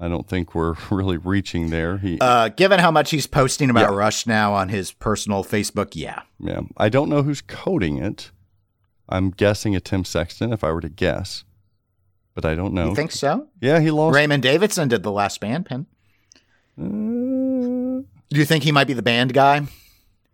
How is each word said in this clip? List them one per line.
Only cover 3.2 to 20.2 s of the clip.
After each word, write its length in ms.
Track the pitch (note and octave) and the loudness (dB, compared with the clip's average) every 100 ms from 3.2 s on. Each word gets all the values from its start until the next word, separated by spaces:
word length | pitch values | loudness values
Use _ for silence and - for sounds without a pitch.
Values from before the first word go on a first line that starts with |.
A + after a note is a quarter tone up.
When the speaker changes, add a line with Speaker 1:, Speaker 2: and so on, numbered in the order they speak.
| - | -2
Speaker 2:
posting 440 | D3+ C3+ - C#3 | 2 2 2 2
about 200 | A#2 G#2 | 4 4
Speaker 1:
Yeah. 60 | G2 | 2
Speaker 2:
Rush 300 | G#2+ - - | 0 0 0
now 280 | A2 G#2+ | 2 2
on 140 | G2+ F#2+ | 2 0
his 220 | G2+ F2+ | -4 -6
personal 500 | - A2+ G#2 - G2 | -6 -4 -4 -2 -2
Facebook, 460 | F#2 G#2+ G2 G#2 G2 | 0 -2 -2 -4 -4
yeah. 280 | D#2+ C#2 - - _ | -6 -10 -10 -16 _
Speaker 1:
Yeah. 200 | - - - - | -8 -6 -8 0
I 120 | G#2+ | 2
don't 200 | B2 D3 | 2 2
know 120 | D3 | 0
who's 200 | C#3+ C#3+ | 0 -4
coding 560 | - - - F3+ F2 C#2+ | -8 -8 -4 0 0 -2
it. 320 | F2 - - _ _ _ _ _ _ _ - | -4 -6 -14 _ _ _ _ _ _ _ -6
I'm 220 | F#2 F#2+ | -2 -2
guessing 460 | F2 G#2 G#2 A2 F#2 | 2 2 2 0 -2
a 40 | |
Tim 240 | - G2 | -2 -4
Sexton 480 | F2+ E2+ E2+ - A2+ | -2 -4 -4 -6 -6
if 120 | A2+ | -2
I 80 | D#2 | -2
were 80 | E2 | -4
to 80 | D#2+ | -6
guess. 560 | D2+ F2+ - F#2+ - - _ _ _ _ _ _ _ _ | -4 -2 -2 -6 -12 -16 _ _ _ _ _ _ _ _
But 100 | - | -6
I 100 | D#2+ | -2
don't 200 | D#2+ F#2+ | -2 -2
know. 160 | F2+ E2 | -2 -2
Speaker 2:
You 40 | |
think 180 | G#2 D#3+ | -2 -4
so? 360 | - C#3 F#3 D4+ _ | -2 -2 -2 -6 _
Speaker 1:
Yeah, 180 | B2 E3 | 2 4
he 100 | D#3+ | 4
lost 240 | D3+ D#3 | 2 4
Speaker 2:
Raymond 280 | C#3+ D3+ C#3+ | 4 4 2
Davidson 460 | B2+ D#3 G#3 F#3+ C#3+ | 2 4 2 0 0
did 140 | A2+ | 0
the 80 | F#2+ | 0
last 300 | G2+ G2+ - | 0 0 -2
band 240 | G2+ C3+ | -6 -6
pin. 220 | F#3+ B2 E3+ _ _ _ _ _ _ _ _ - | -6 -10 -10 _ _ _ _ _ _ _ _ -12
Speaker 1:
Uh, 1200 | F#3+ G#3 G#3+ A#3+ B3+ C4 C4 C4 B3 B3 B3+ B3+ C4+ _ _ | -8 -6 -4 -4 -2 -2 -2 -2 -2 -2 -4 -6 -8 _ _
Speaker 2:
Do 100 | D3 | 0
you 60 | |
think 180 | D3 D#3+ | 2 2
he 80 | C#3+ | 2
might 140 | D3 C#3 | 2 2
be 60 | |
the 80 | B2+ | 0
band 300 | A2+ A#2 B2+ | 0 2 2
guy? 300 | B2 C#3 C#3+ C#3+ - _ _ _ _ | 4 4 4 -2 -12 _ _ _ _